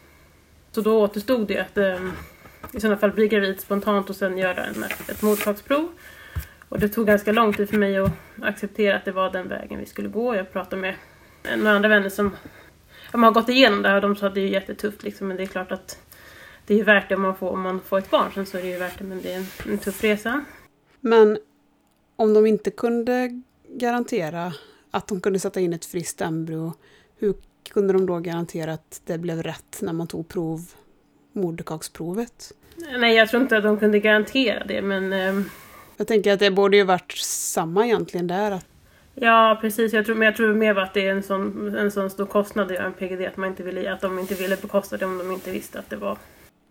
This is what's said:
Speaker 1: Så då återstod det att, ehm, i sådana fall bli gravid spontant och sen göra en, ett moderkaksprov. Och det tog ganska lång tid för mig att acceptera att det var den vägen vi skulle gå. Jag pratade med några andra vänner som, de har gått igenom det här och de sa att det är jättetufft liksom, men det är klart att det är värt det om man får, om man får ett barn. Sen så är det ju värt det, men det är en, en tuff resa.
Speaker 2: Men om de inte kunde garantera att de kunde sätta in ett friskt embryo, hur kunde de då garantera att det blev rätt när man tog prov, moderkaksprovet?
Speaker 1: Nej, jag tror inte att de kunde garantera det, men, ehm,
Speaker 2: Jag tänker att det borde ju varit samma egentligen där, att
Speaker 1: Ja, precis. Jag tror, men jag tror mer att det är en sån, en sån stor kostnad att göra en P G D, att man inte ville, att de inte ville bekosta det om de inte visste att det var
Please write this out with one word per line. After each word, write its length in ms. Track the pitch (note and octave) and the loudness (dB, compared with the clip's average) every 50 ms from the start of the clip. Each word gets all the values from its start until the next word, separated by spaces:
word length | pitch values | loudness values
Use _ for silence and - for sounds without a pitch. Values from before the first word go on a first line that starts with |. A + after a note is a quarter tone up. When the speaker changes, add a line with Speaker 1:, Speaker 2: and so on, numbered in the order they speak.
| - _ - _ _ _ _ _ _ _ _ _ _ _ | -20 _ -20 _ _ _ _ _ _ _ _ _ _ _
Speaker 1:
Så 100 | - A3 | -6 -2
då 200 | G3+ G#3+ A3 A3 | 2 2 4 4
återstod 460 | G#3 G3+ - G#3 G#3 - C4 A#3 G#3 | 4 2 0 -2 -2 0 0 0 0
det 100 | F#3+ F#3+ | 0 -2
att, 200 | G3 F#3 - - | -2 -4 -2 0
ehm, 340 | G#3 G3 F#3+ F#3 F3+ F#3 F#3 F#3 - - - - - - - - - - - - | 0 2 2 0 -2 -6 -8 -8 -10 -14 -18 -20 -20 -20 -20 -20 -20 -18 -14 -6
i 60 | A3 | -2
sådana 180 | G#3+ G#3+ G3+ | 0 0 2
fall 140 | G3+ G#3+ G3+ | 2 2 2
bli 160 | G3+ G#3+ A3 | 4 4 2
gravid 320 | G#3 A3 G3+ G3 F#3+ G3 - | 4 4 2 2 0 -2 -4
spontant 500 | - - G3+ G3+ G3+ G#3+ G3+ G3+ G3 G3 | -4 -4 -2 -2 0 2 2 2 0 -2
och 60 | F#3+ | -4
sen 220 | - G3+ F#3 F#3 | -2 -2 -2 0
göra 280 | F#3 F#3 F#3 F3+ - - | 0 0 0 -2 -2 -6
en, 180 | G#3+ G#3+ G#3+ G#3+ | -6 -6 -6 -6
ett 380 | G3 - - - - G#3+ - | -6 -8 -8 -8 -8 -4 0
moderkaksprov. 680 | G#3 G#3+ G#3 G#3 - G#3 G3+ G#3 - - C#4 D4 E4 E4+ - - - - - - - - - - - - - - - _ | 2 2 2 2 0 -2 -2 -2 -2 0 0 0 0 -2 -8 -14 -20 -20 -20 -20 -20 -12 -10 -10 -10 -10 -14 -20 -14 _
Och 100 | - - | -2 0
det 100 | G#3+ G#3 | 0 0
tog 180 | - A#3 A3 | 0 2 4
ganska 240 | G#3 G#3 G3+ - G#3+ | 4 4 4 4 2
lång 220 | G#3+ A#3 A#3 G#3 G#3 | 2 4 4 4 2
tid 160 | G#3 G#3 G3+ | 0 -2 0
för 80 | G#3+ | 2
mig 200 | G#3 G3+ G3 G3 | 2 2 2 2
att 140 | G3 F#3+ G3 - - - - - - | 2 0 0 0 -4 -8 -20 -14 -6
acceptera 540 | - G#3 G#3 - G#3+ G3+ - - G#3 G3+ F#3+ | -6 -6 -4 -4 -8 -6 -2 0 2 2 2
att 100 | F#3+ - | 0 -2
det 60 | G3+ | -4
var 180 | F#3 F#3+ F#3+ F#3 | -4 -2 -2 -2
den 180 | F#3+ F#3 F3+ | -2 -6 -8
vägen 320 | - - - - - - - | -8 -8 -10 -10 -10 -10 -12
vi 60 | - | -12
skulle 240 | - - - G#3 G3+ | -12 -10 -10 -10 -6
gå. 260 | G3 G#3+ A#3+ B3 A3+ | -6 -4 -2 -2 -2
Jag 180 | F#3 G3+ - - | -2 -4 -6 -8
pratade 280 | G#3 G#3 - G3+ F#3+ | -10 -8 -6 -6 -6
med 140 | F#3+ F#3+ F#3+ - - - - - - - _ _ - - A#3 | -6 -6 -8 -10 -14 -20 -20 -20 -20 -20 _ _ -8 -6 -2
några 180 | A3 G#3+ G#3+ G#3 | 0 2 4 4
andra 140 | G3+ G3+ G#3+ | 4 4 4
vänner 200 | G#3+ G3+ F#3+ G3 | 4 4 2 0
som, 260 | F#3+ - G#3 G3 - - - - - - - - _ _ _ _ - - - - | -2 -2 -2 -2 -2 -6 -14 -20 -20 -20 -20 -20 _ _ _ _ -20 -20 -14 -6
de 120 | - A#3+ A3+ | 0 4 6
har 80 | A3+ | 6
gått 180 | G#3+ A3+ A3+ A#3+ | 6 6 4 4
igenom 320 | B3 C4 C4 A3 G3+ G3+ | 6 6 6 6 6 4
det 80 | G3+ G3+ | 2 2
här 60 | G3 | 2
och 60 | G3+ | 4
de 140 | G3+ G3+ G3+ | 2 2 0
sa 120 | G3+ G3+ | 0 -2
att 80 | G3 G3 | -2 -2
det 60 | G3+ | -2
är 60 | G3 | -2
jättetufft 560 | G3 G3 G3 G3 - G#3 - - G#3 G#3 - - | -2 -2 -4 -4 -6 -8 -6 -6 -6 -6 -8 -12
liksom, 240 | G#3 G#3 - G3+ | -12 -10 -8 -8
men 100 | F#3+ F#3 | -8 -6
det 60 | F#3+ F#3+ | -6 -8
är 40 | |
klart 240 | G3 - F#3 F#3+ - | -8 -8 -8 -8 -6
att 280 | G3 F#3 - - - - - _ - - - - - - - - - - _ | -8 -10 -10 -14 -20 -20 -20 _ -20 -20 -20 -20 -20 -20 -20 -20 -20 -12 _
det 140 | - G#3 A3 | 2 2 4
är 40 | G3 | 6
värt 260 | G#3+ G#3 G3 G3 - | 6 4 4 4 0
det 60 | G3 | -2
om 60 | F#3+ | 0
man 140 | G3 F#3+ F#3+ | 0 -2 -2
får, 140 | - F#3+ F3+ | -2 -4 -4
om 120 | F#3+ F#3 | -4 -4
man 200 | F#3 F#3 F#3+ F#3 | -4 -4 -4 -6
får 160 | - - G3 | -4 -2 -2
ett 120 | F#3+ G3 - | -2 0 2
barn. 220 | D#4+ C#4 - F#3+ - | 2 2 2 0 -4
Sen 120 | G3 F#3+ | -6 -8
så 120 | F#3+ - | -6 -8
är 40 | F3+ | -8
det 60 | F3+ | -6
ju 100 | F3+ F3+ | -6 -6
värt 200 | F3+ F3+ F3+ - | -6 -8 -8 -8
det, 60 | - G3 | -10 -12
men 180 | F#3+ F#3 F#3 | -12 -10 -10
det 120 | F3+ F3+ F3+ | -8 -8 -8
är 40 | |
en, 80 | F#3 F#3+ F#3+ - - - G#3+ | -8 -8 -10 -12 -12 -8 -6
en 60 | G#3 | -6
tuff 260 | G3+ - G3+ F#3+ - A3+ | -4 -4 -6 -4 -2 0
resa. 420 | G#3+ G#3 G#3 - A3+ B3+ D4+ D4 - - - - _ _ _ _ _ _ _ | 0 0 0 -2 -4 -4 -4 -6 -8 -14 -20 -20 _ _ _ _ _ _ _
Speaker 2:
Men 380 | - A3+ A3+ A3+ G#3+ G#3+ G#3+ - - _ _ _ _ _ _ _ _ _ _ _ _ _ _ | 2 6 8 8 8 8 6 2 -4 _ _ _ _ _ _ _ _ _ _ _ _ _ _
om 180 | - A3+ G#3+ G#3+ | 2 4 6 6
de 120 | G#3+ G#3+ | 8 6
inte 260 | A3 G#3+ G3+ - G3 | 6 4 2 0 -4
kunde 720 | - - - A#3 A#3 A#3+ A3+ B3 B3 B3 B3+ B3 B3 B3+ B3+ _ _ _ _ - | -4 -2 -2 -2 0 0 0 0 0 0 -2 -4 -6 -10 -16 _ _ _ _ -18
garantera 840 | C4+ C4 B3 A#3+ A#3+ A#3+ A#3+ - B3 G#3 E3 D3+ E3+ E3+ E3+ F3+ D#3+ - - - - _ _ _ | -8 -4 -2 0 0 -2 -2 -2 -2 -4 -4 -4 -6 -6 -8 -8 -10 -12 -16 -20 -20 _ _ _
att 160 | - G3 - | -6 -6 -4
de 140 | - G#3+ F#3 | -4 -6 -2
kunde 180 | - G#3 F#3+ F#3 | 0 0 0 0
sätta 200 | - G3 - F#3+ | -2 -4 -2 -2
in 140 | F#3 E3+ E3+ | -2 -2 -2
ett 120 | E3 - | -4 -8
friskt 360 | - - F3 D#3+ - - - | -8 -8 -8 -8 -8 -6 -6
embryo, 520 | - E3 D#3+ D#3+ D#3+ E3 D#3+ D#3+ D#3+ E3 E3 - _ _ _ _ _ _ _ _ | -6 -4 -4 -4 -6 -6 -6 -6 -6 -6 -8 -10 _ _ _ _ _ _ _ _
hur 160 | A3 G3+ F#3 - - _ _ _ - - | -2 -2 -2 -4 -8 _ _ _ -20 -4
kunde 240 | - G#3 G3+ G3 G3 | -2 0 2 4 4
de 120 | F#3+ F#3+ | 2 2
då 140 | F3 F3 E3+ | 2 0 -2
garantera 540 | F3 E3+ E3+ E3+ E3+ E3 - E3+ D#3 D#3+ D#3+ | -4 -6 -6 -6 -6 -6 -6 -6 -6 -6 -6
att 280 | D#3 - _ - - - | -8 -10 _ -20 -12 -8
det 120 | - F3 | -8 -6
blev 260 | E3 E3+ E3+ E3 E3 D#3+ | -6 -6 -6 -6 -6 -6
rätt 360 | E3 D#3 - - _ - - | -8 -10 -12 -14 _ -12 -8
när 120 | G3 F#3 E3 | -6 -4 -4
man 140 | E3 E3+ | -4 -6
tog 200 | E3 - E3 D#3+ | -6 -8 -10 -10
prov, 340 | - - F#3 E3 D#3+ D#3+ E3 F3 - - - _ _ _ _ _ _ _ _ _ _ - | -8 -6 -6 -4 -4 -6 -8 -10 -14 -20 -20 _ _ _ _ _ _ _ _ _ _ -6
moderkaksprovet? 1160 | G#3+ F3+ E3+ E3 E3+ E3 - D#3+ D#3+ - - - - D#3+ E3+ F3+ A3 A#3+ A#3+ - - - - - _ _ _ - - E4+ D4 B3+ | -4 -4 -4 -4 -6 -8 -10 -10 -10 -10 -12 -12 -10 -8 -6 -6 -6 -6 -8 -12 -18 -20 -20 -20 _ _ _ -20 -18 -14 -8 -2
Speaker 1:
Nej, 180 | B3 A#3 A#3 A3+ | 2 4 6 6
jag 140 | A3+ A3 A3 | 6 6 6
tror 120 | - A#3+ | 4 2
inte 160 | C4+ B3 A#3 | 2 4 2
att 60 | G#3+ G3+ | 4 4
de 160 | G#3+ G#3+ G#3 | 2 2 4
kunde 200 | G#3+ G#3+ G#3 G#3 | 4 4 4 4
garantera 640 | G#3 G#3+ G#3+ G#3+ G#3 - - C4+ C4 G#3 - - - | 4 4 4 4 2 0 0 0 0 0 -2 -2 -4
det, 160 | G3 - - | -6 -4 -4
men, 320 | G3 G3 G3 F#3+ F#3+ F#3+ G3 | -2 -2 -2 -2 -2 -2 -2
ehm, 360 | F#3+ F#3 F#3+ G3 G3+ G3 - - - - - - - - - - | -2 -2 0 -2 -2 -4 -4 -8 -16 -20 -20 -20 -20 -20 -14 -10
Speaker 2:
Jag 100 | - G#3 | -6 -2
tänker 260 | - A3+ G#3 F#3+ G#3 G3+ | 0 2 2 4 4 4
att 60 | G3 | 4
det 120 | G#3 G3+ | 4 4
borde 260 | F#3 G3 G3+ G3 G3+ | 4 4 4 6 6
ju 60 | G3+ G3 | 6 6
varit 280 | F#3+ F3+ F3 - - - | 4 2 0 0 -6 -10
samma 680 | - - - - - - - - G3 E3+ E3 E3+ G3+ A#3 | -8 -6 -6 -6 -6 -6 -4 -2 -2 -2 2 2 2 4
egentligen 420 | A#3+ G#3+ F3 E3+ - - F3 F3+ | 4 2 2 0 -2 -4 -4 -4
där, 240 | F3 F3 G3 G#3+ G#3+ | -2 -2 -2 -2 -2
att 140 | G3 F3+ - _ _ _ _ _ _ _ _ _ _ | -2 -4 -8 _ _ _ _ _ _ _ _ _ _
Speaker 1:
Ja, 420 | - A#3+ A3+ A3+ A3+ A3+ A3 G#3+ A3 | 0 4 6 6 8 8 6 4 2
precis. 320 | A3 A3 G#3 A#3 A3+ G#3+ A3+ | 0 -2 -2 0 0 0 0
Jag 120 | G#3+ G#3 | 0 0
tror, 100 | A3+ A3 | 0 0
men 100 | A3 A3 | 2 2
jag 100 | G#3+ G#3+ | 2 2
tror 180 | - A3+ G#3+ G#3 | 2 2 2 4
mer 220 | A3 A3 G#3+ G3+ | 4 4 2 2
att 180 | G3 F#3 F#3+ - | 2 -2 -2 -2
det 140 | G3+ F#3+ | 0 0
är 40 | F#3+ | 0
en 120 | G3 G3 G3 | 0 -2 -2
sån, 520 | - G3 F#3+ G3+ G#3 G3 G#3+ G#3 G#3 G#3 | -2 -2 -2 -2 -4 -6 -6 -6 -6 -2
en 160 | A3 G#3 G3+ | -2 -2 -2
sån 180 | G3+ G3+ F#3+ F#3+ | 0 -2 -4 -4
stor 160 | - - G3 | -4 -6 -4
kostnad 400 | G3 - G#3 G3+ G#3 - A3 G3 | 0 0 0 0 0 -2 -4 -4
att 80 | F#3 F#3 | -2 -4
göra 120 | F3+ G3 | -6 -6
en 80 | F#3 F#3 | -6 -6
P 140 | - F#3+ | -8 -8
G 80 | F3+ F#3 | -6 -6
D, 120 | F3+ F#3 | -6 -6
att 100 | F#3 - | -8 -6
man 120 | G3 F#3+ F#3+ | -6 -6 -6
inte 140 | F#3+ F#3+ F3 | -6 -8 -10
ville, 300 | F3+ F#3 F#3 F#3 G3 F#3 | -8 -8 -6 -6 -6 -6
att 80 | - | -4
de 180 | G3 F#3+ F#3+ F#3 | -4 -4 -4 -6
inte 160 | F#3+ G3 G3+ | -6 -6 -6
ville 220 | F#3 F#3 F#3+ F#3+ | -4 -4 -4 -4
bekosta 400 | F#3 G#3 G3+ - G3+ G3+ - G#3+ | -4 -4 -2 -2 -2 -2 -2 -6
det 80 | G3+ G3 | -6 -6
om 120 | F#3+ F#3 | -6 -6
de 140 | F3+ F3+ F#3 | -6 -6 -8
inte 200 | F#3 F#3 - F#3 | -8 -8 -8 -8
visste 280 | F#3+ G#3 G3 - - - | -8 -10 -10 -10 -12 -14
att 100 | G#3 - | -12 -12
det 60 | G#3+ | -12
var 220 | G#3 G3+ G3 G3+ - - - - - - _ _ _ _ _ | -8 -6 -6 -8 -8 -12 -20 -20 -20 -20 _ _ _ _ _